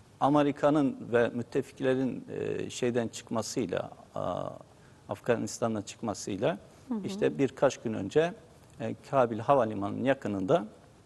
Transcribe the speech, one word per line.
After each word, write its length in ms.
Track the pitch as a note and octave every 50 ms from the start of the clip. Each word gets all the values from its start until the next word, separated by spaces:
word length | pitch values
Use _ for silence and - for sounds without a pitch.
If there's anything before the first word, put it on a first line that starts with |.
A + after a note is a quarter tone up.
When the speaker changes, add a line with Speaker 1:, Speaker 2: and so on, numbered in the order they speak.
| - - - -
Speaker 1:
Amerika'nın 760 | B2+ C3+ D3 D3 D3 C#3+ C#3 - - D3 C#3+ D#3 C#3+ C3+ A#2 - - A2 A2+
ve 160 | A#2 A#2+ A2
müttefiklerin, 960 | - A#2+ A#2 - - C#3+ B2 - - - C3+ C3 C3 C3 C3+ B2 A2 G2 - -
e, 420 | G#2+ - G#2 G#2 G#2+ - - -
şeyden 380 | - - - B2 A#2 A#2+ A#2 A2
çıkmasıyla, 840 | - - - - B2 A2+ A2 - - C#3+ A#2 F2 F#2 - - - - - - - -
e, 40 | - G#1 F#2+ F2+ - G1+ G1+ G1+ - - - - - - - - - - -
Afganistan'dan 720 | - - - - A#2+ A2+ A2+ G#2+ - - - A2+ A2 G#2+ G2
çıkmasıyla 760 | - - - - A2+ G2 - - - G#2 F#2 A2 D3 F3 G3+ - - - - - -
Speaker 2:
Hı 60 | B3
hı. 60 | A3 F#3+
Speaker 1:
işte 340 | G3 G3 G3+ - C3+ - -
birkaç 440 | C3+ B2+ - - - C3+ - - -
gün 120 | A#2+ A2
önce, 400 | G#2 F#2+ G2 - D3+ D#3+ E3+ F#3+ - - - - - - - - -
e, 140 | A#2 A2+ A#2 - - -
Kabil 280 | - C#3 B2 A#2 A2+ G#2
Havalimanı'nın 680 | A2+ - C#3+ C3+ A#2 A2 G#2+ G2 G2 G2+ G#2 G#2+ A2
yakınında, 600 | C3 C3+ - - G#2 G#2 G2 F#2 F#2+ C#3+ F3 G#3 G#3+ - - - - - - -